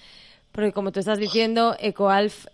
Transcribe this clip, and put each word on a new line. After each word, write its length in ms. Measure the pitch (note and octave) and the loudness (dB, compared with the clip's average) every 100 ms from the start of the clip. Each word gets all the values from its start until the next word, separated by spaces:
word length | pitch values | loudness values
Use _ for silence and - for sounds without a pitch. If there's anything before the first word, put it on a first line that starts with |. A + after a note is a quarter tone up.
| - - - - _ | -20 -20 -20 -20 _
Porque 220 | G#3 G#3 | -4 -2
como 180 | G3+ G3 | -2 -4
tú 60 | G3 | -4
estás 180 | F#3+ G#3 | -2 -2
diciendo, 580 | G#3 A3 A3+ A3+ A#3 - | 0 0 0 2 0 0
Ecoalf 680 | G#3 - G3 G3 G#3 - - | -4 0 2 4 2 -4 -8